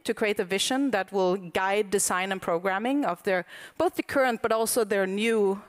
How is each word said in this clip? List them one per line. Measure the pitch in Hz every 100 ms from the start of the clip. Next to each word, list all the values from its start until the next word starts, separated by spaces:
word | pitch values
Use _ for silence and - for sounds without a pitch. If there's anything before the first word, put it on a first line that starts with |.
to | -
create | 220 214 -
a |
vision | 180 196 - 262 277
that | 202 190
will | 196 185 196
guide | 175 196 190 208 202
design | 196 - 185 190
and | 190
programming | - 170 190 190 240 285
of | 214 175
their, | 202 185 - - - -
both | 349 -
the |
current | - 277 254 226
but | 226
also | 220 226 247
their | 208 202 190
new, | 196 226 226 196 196